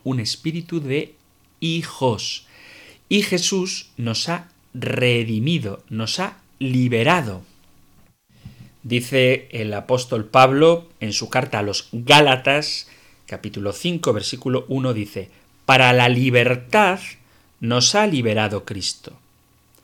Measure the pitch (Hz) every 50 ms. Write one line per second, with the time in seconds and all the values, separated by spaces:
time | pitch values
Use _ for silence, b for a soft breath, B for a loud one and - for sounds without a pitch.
0 | _ 131 131 123 104 - - - - 165 156 170 165 170 170 165 147 131 135 151
1 | - - - _ _ _ _ _ _ _ _ _ 160 165 165 170 156 - - -
2 | 135 127 110 98 - - - - B B B B B B B B B B B B
3 | B _ - 208 202 - 190 170 - - 196 190 180 185 - - - - _ -
4 | 117 117 113 - - 170 170 175 170 - _ _ _ _ - 127 117 - - -
5 | 127 123 120 117 113 113 113 110 117 156 175 151 117 101 98 - - _ 110 110
6 | 110 113 - - 185 208 - - _ _ _ _ 139 131 127 127 127 123 120 113
7 | 117 147 180 180 135 107 95 90 - - _ _ _ _ _ _ _ _ _ _
8 | _ _ _ _ _ B B B B B B B B B B _ - 110 120 120
9 | 123 - 139 135 127 127 135 131 - - - 117 107 107 104 101 101 - 127 123
10 | 127 - 127 113 107 107 - 131 131 131 135 143 156 165 170 170 170 - _ _
11 | 113 107 101 - 117 - - 127 123 - - 107 104 101 98 - - - - 117
12 | 120 127 143 147 147 139 131 127 131 143 139 147 147 - - - - b b b
13 | b b b b b - 95 95 - 104 - 104 98 101 98 - - 175 175 165
14 | 170 139 113 104 - - - 127 - 135 127 123 - - 135 135 131 127 117 107
15 | 104 - - 101 92 b b b b b b _ _ - 131 131 131 123 123 123
16 | 123 123 123 120 131 131 120 123 120 123 127 120 - - - 214 208 180 185 190
17 | - - - b b b b b b b b _ - 117 120 123 120 - - 202
18 | 214 208 165 131 117 110 107 110 107 104 104 98 - - 104 95 87 - - -
19 | - - - - _ _ _ _ _ _ _ _ _ _ b b